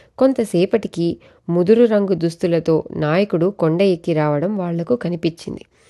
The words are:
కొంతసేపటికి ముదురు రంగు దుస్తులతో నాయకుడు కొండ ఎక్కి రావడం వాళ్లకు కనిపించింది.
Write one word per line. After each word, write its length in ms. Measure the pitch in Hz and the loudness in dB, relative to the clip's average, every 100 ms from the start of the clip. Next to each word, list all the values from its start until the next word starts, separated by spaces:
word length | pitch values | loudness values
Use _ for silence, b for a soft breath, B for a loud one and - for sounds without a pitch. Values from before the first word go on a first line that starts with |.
| b - | b 0
కొంతసేపటికి 960 | 262 254 214 175 165 220 196 170 170 - b b b | 0 0 -2 0 0 -2 -4 -4 -4 -4 b b b
ముదురు 360 | 175 180 226 | 0 4 4
రంగు 300 | 233 208 196 | 4 2 0
దుస్తులతో 720 | 170 165 165 180 170 160 160 - | 0 -2 -2 -2 0 2 0 -2
నాయకుడు 560 | - 151 170 208 170 180 | -4 0 0 0 0 0
కొండ 360 | 202 160 170 | 0 0 2
ఎక్కి 300 | 196 170 170 | 2 0 -2
రావడం 420 | 156 151 147 180 208 | 0 0 0 -2 -4
వాళ్లకు 400 | 175 170 170 240 | -4 -4 -2 -2
కనిపించింది. 680 | 175 170 165 160 - - - b | -2 -4 -4 -6 -12 -14 -16 b